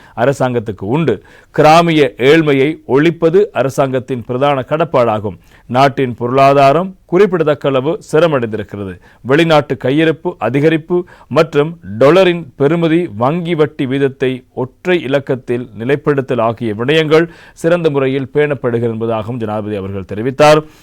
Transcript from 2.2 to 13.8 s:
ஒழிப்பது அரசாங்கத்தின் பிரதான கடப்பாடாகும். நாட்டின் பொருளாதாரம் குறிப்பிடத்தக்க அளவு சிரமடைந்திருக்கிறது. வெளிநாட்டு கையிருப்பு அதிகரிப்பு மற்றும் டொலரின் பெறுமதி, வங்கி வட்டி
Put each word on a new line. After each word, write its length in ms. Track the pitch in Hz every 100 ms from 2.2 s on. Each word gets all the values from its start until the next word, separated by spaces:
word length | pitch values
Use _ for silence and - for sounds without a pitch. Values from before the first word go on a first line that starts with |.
| 127 165 151 139 139 156 -
ஒழிப்பது 680 | 131 160 170 165 185 202
அரசாங்கத்தின் 720 | 120 127 151 135 131 120 127
பிரதான 400 | 117 127 143 139 120
கடப்பாடாகும். 680 | 156 165 135 117 107 104 85 _ _ -
நாட்டின் 480 | 120 139 127 127
பொருளாதாரம் 840 | 110 120 135 139 139 139 151 190 185 _
குறிப்பிடத்தக்க 640 | 175 208 175 151 147 143
அளவு 320 | 135 139 196 -
சிரமடைந்திருக்கிறது. 840 | 156 165 139 113 107 101 101 98 87 _ _
வெளிநாட்டு 540 | 113 143 165 151 143
கையிருப்பு 600 | 135 127 147 165 156 175 -
அதிகரிப்பு 560 | 110 139 160 160 156 180 180 - _
மற்றும் 500 | 135 160 147 156 170 90 107
டொலரின் 460 | 135 180 180 175 147 -
பெறுமதி, 540 | 143 170 165 165 170 104
வங்கி 380 | 123 170 170
வட்டி 320 | 160 151 -